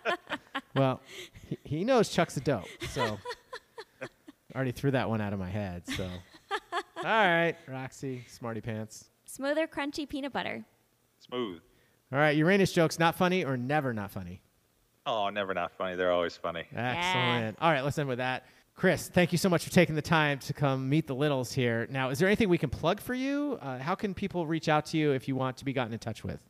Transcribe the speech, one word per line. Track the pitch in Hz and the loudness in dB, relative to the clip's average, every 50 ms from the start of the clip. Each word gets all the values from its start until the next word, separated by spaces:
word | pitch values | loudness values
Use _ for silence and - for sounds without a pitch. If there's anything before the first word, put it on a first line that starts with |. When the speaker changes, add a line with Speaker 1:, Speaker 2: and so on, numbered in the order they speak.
| - - 359 - _ - - - - - - 135 - _ - | 0 -2 -2 -2 _ -10 -10 -10 -10 -12 -12 -12 -12 _ 0
Speaker 1:
Well, | 135 135 131 123 - - - - - - - - - - | 2 2 2 0 -2 -8 -16 -16 -16 -16 -16 -18 -20 -12
he, | - - - - | -10 -10 -10 -6
he | - 143 160 196 | -6 -4 -2 0
knows | 254 269 233 190 - | 4 4 4 4 4
Chuck's | - 190 165 - - | 2 0 0 0 -2
a | 147 | -2
dope, | 127 156 131 95 - - - - - - | 0 0 0 0 -4 -10 -12 -12 -12 -8
so | - 139 - 110 107 98 - 494 - - _ _ 523 - - _ | -4 -2 -2 -2 -2 -6 -8 -12 -12 -12 _ _ -18 -18 -18 _
Speaker 2:
<laughs> | _ 453 392 - _ _ | _ -20 -20 -20 _ _
Speaker 1:
I | - - - _ _ - - _ _ - - | -14 -14 -14 _ _ -20 -20 _ _ -10 -6
already | 135 135 127 | -4 -2 -2
threw | 117 - - 139 | -2 0 0 2
that | 131 123 101 98 | 2 2 2 0
one | 113 107 | 0 0
out | 104 101 101 | 0 -2 -2
of | 98 | -4
my | 90 90 | -4 -4
head, | 87 107 101 92 87 87 - | -4 -4 -4 -4 -6 -8 -8
so. | - 269 - 95 92 90 92 - - - - _ _ 392 349 - _ | -8 -6 -6 -6 -6 -8 -10 -14 -16 -20 -20 _ _ -8 -8 -8 _
All | 349 370 - - _ 330 151 | -6 -8 -8 -8 _ -6 -2
right, | 170 214 226 208 180 170 170 170 165 156 - - | 0 4 4 4 4 4 4 2 0 -2 -4 -10
Roxy, | - 131 131 131 127 - - 143 135 127 123 117 - | -12 -10 -8 -10 -10 -10 -10 -8 -8 -8 -8 -12 -16
smarty | - - 123 117 113 107 | -16 -10 -8 -8 -6 -6
pants. | 104 120 110 110 110 - - - - _ _ _ _ | -6 -6 -6 -6 -8 -10 -12 -20 -20 _ _ _ _
Speaker 2:
Smooth | - - - 262 285 302 | -16 -10 -6 -4 -2 0
or | 311 330 | -2 -2
crunchy | 320 - 320 285 294 - 330 285 | -2 -4 -6 -6 -6 -6 -8 -8
peanut | - - 262 277 277 | -8 -8 -6 -6 -6
butter? | - 190 - - 220 226 214 - _ _ _ _ _ _ _ _ _ _ - | -6 -6 -6 -6 -8 -10 -12 -16 _ _ _ _ _ _ _ _ _ _ -16
Speaker 3:
Smooth. | - 123 127 120 98 85 80 - _ _ _ _ _ _ _ _ _ 127 | -8 -6 -6 -4 -6 -8 -12 -16 _ _ _ _ _ _ _ _ _ 0
Speaker 1:
All | 139 | 2
right, | 151 151 147 | 4 4 4
Uranus | 151 156 180 202 196 185 - | 4 4 4 6 4 4 4
jokes, | - 180 160 143 - - | 4 4 4 4 4 2
not | 165 165 - | 2 2 4
funny | - 185 175 185 185 156 | 2 2 2 2 0 0
or | 135 131 | -2 -2
never | 123 123 131 147 156 135 131 117 | -2 -2 0 0 0 0 0 -2
not | 107 101 95 | -4 -6 -6
funny? | - 104 92 87 90 - _ _ _ _ _ _ _ _ _ _ _ _ _ | -8 -10 -10 -10 -12 -16 _ _ _ _ _ _ _ _ _ _ _ _ _
Speaker 3:
Oh, | 143 120 107 101 101 | -2 -2 0 0 0
never | 104 104 98 95 95 | 0 -2 0 2 2
not | 90 85 - - | 2 2 0 -2
funny. | - 92 92 90 | -4 -4 -2 0
They're | 90 90 90 | 2 4 4
always | 87 87 85 85 - | 4 4 2 0 -2
funny. | - - 85 85 82 - - - | -4 -6 -6 -4 -6 -8 -6 -6
Speaker 1:
Excellent. | 104 117 127 120 170 175 180 185 180 180 175 170 117 113 110 - - | -4 -2 -2 0 0 0 2 2 2 2 2 2 0 0 -2 -2 0
Speaker 2:
Yeah. | 160 | 2
Speaker 1:
All | 170 | 2
right, | 156 131 131 | 2 2 0
let's | 147 - | 0 -2
end | 160 143 | -2 -2
with | 135 123 120 | -2 -2 -2
that. | 127 127 127 - - - - - _ _ _ | 0 -2 -2 -4 -6 -14 -20 -20 _ _ _
Chris, | - - 185 165 - - - | 2 2 4 4 2 -2 0
thank | - 180 175 - | 4 4 4 4
you | 175 156 | 4 2
so | - 190 | 4 4
much | 170 151 - | 2 2 0
for | - | 4
taking | - 190 165 151 156 | 6 6 6 6 2
the | 151 - | -2 0
time | - 170 160 151 143 143 127 | 2 2 4 4 2 0 -2
to | - - 135 | -4 -8 -2
come | - 147 135 135 131 131 | 0 2 2 2 0 0
meet | 131 143 160 156 | 2 2 2 2
the | - 131 | 0 -2
Littles | 127 151 151 139 131 120 - | 0 2 2 2 0 0 -2
here. | - 135 123 120 117 117 113 - | 0 2 2 2 2 0 -2 -2
Now, | 135 135 131 127 | -2 -2 -2 0
is | 139 120 | 2 2
there | 185 | 4
anything | 190 214 208 233 | 4 4 4 4
we | 185 175 156 | 4 4 2
can | 160 127 | 2 -2
plug | - - 156 165 202 208 | -2 0 0 0 0 0
for | - - 247 | -2 -4 -4
you? | 254 262 277 285 285 294 294 240 - | -2 -2 -2 0 0 -2 -2 -4 -6
Uh, | 135 139 127 127 | -6 -8 -8 -6
how | 135 170 190 | -4 -4 -2
can | - - 202 180 | -2 -2 -4 -4
people | - 202 185 - 175 165 | -4 -4 -2 -2 -2 -2
reach | 147 165 156 - 160 | 0 -2 0 2 2
out | 151 151 - | 2 2 2
to | - - | 0 0
you | 156 151 147 135 | 2 2 2 2
if | 131 - | 2 0
you | 139 131 | -2 -2
want | 127 131 127 123 | -2 -2 -2 -4
to | - - | -4 -6
be | 139 120 | -4 -2
gotten | 135 123 107 117 | -2 -2 -2 -4
in | 110 | -6
touch | - 117 107 - - | -6 -8 -8 -6 -8
with? | 95 - - - | -8 -8 -8 -12